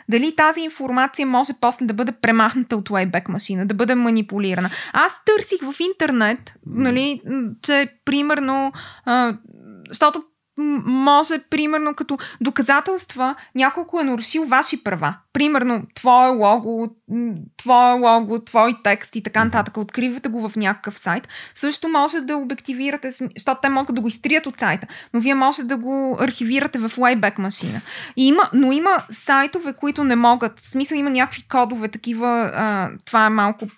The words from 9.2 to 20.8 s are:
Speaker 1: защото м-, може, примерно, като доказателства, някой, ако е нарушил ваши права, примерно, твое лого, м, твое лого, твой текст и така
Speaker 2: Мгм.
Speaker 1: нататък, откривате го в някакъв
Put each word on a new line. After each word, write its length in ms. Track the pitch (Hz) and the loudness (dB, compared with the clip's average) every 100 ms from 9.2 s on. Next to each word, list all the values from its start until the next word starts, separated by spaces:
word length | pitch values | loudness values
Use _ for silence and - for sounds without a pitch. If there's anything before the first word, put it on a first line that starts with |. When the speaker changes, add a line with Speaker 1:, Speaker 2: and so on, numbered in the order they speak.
| 240 220 - - - 208 - | 0 -2 -12 -20 -20 -20 -12
Speaker 1:
защото 340 | - 302 311 311 _ _ - | 2 2 2 -10 _ _ -6
м-, 240 | 294 285 | -2 -2
може, 540 | - 262 277 285 311 311 | -2 0 4 4 4 -2
примерно, 540 | - 302 302 311 302 | -4 -2 0 -2 -2
като 240 | 294 302 277 - - | -6 -6 -8 -8 -4
доказателства, 920 | 247 269 233 277 302 370 - 254 254 - - | -4 -2 2 2 2 -4 -6 -4 -4 -4 -8
някой, 280 | 254 262 269 | 0 0 0
ако 180 | 330 349 | -6 -2
е 40 | |
нарушил 400 | 277 240 226 311 | -2 -2 -4 -2
ваши 400 | 302 254 311 277 | 2 2 2 -4
права, 300 | 208 180 151 196 _ | -4 -2 -4 -4 _
примерно, 500 | 254 294 285 247 233 - | 0 2 2 2 -2 -4
твое 340 | - 254 247 254 | -4 4 6 6
лого, 600 | 247 202 233 220 226 226 - - | 4 4 2 0 -4 -6 -8 -8
м, 240 | 233 233 175 151 _ | -4 -4 -6 -12 _
твое 360 | 240 247 247 | 4 6 6
лого, 440 | 247 240 233 214 226 | 4 4 4 2 -4
твой 340 | 226 233 226 233 | -2 2 2 2
текст 320 | 208 202 - 226 | 0 0 -2 -8
и 60 | |
така 180 | 208 214 | -4 0
Speaker 2:
Мгм. 60 | 226 | 0
Speaker 1:
нататък, 300 | 226 208 220 | 0 -2 -6
откривате 520 | 208 - 247 247 262 | -8 -4 -4 -4 -6
го 200 | 226 220 | -6 -6
в 80 | 220 | -2
някакъв 420 | 202 208 | -2 -2